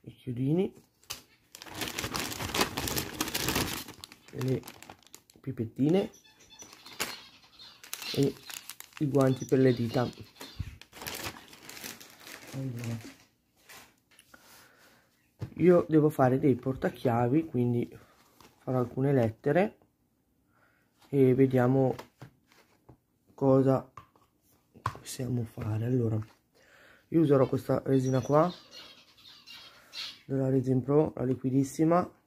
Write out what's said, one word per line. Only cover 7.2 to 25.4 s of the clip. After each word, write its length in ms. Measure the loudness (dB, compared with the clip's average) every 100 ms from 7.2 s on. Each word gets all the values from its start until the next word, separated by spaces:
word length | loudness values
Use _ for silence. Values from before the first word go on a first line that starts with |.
| -20 -20 _ -20 -20 -20 -18 -14 -6 -2
e 180 | -2 -2 -16 -18 -18 -20 -20 -6
i 60 | -2
guanti 400 | 2 2 0 0
per 140 | 4
le 120 | 4
dita. 380 | 2 0 -2 -4 -6 -20 -20 -20 -12 -12 -12 -20 -16 -12 -10 -12 -14 -20 -20 -20 -16 -16 -18 -20 -20 -20 -20 -14
Allora, 440 | -10 -10 -8 -8 -10 -12 -20 _ _ _ _ _ -20 -20 _ _ _ _ -20 -20 -20 -20 _ _ _ _ _ _ _ -14 2
io 280 | 6 6 6
devo 220 | 4 4
fare 300 | 4 4 4
dei 160 | 2 2
portachiavi, 920 | -2 -4 -4 -2 0 2 2 0 0
quindi 420 | -2 0 0 -4 -10 -20 _ _ _ -20 _
farò 160 | -4 -2
alcune 340 | -2 -2 2
lettere 640 | 2 2 0 0 2 0 -4 _ _ _ _ _ _ _ _ _ _ _ _ _
e 260 | 4 6 6
vediamo 580 | 4 4 4 4 2 -2 -10 _ -20 _ _ _ _ _ -20 -20 _ _ _ 0
cosa 520 | 4 6 6 2 -2 -20 -20 _ _ _ _ _ _ -12
possiamo 640 | -12 -10 -16 -10 -4 -4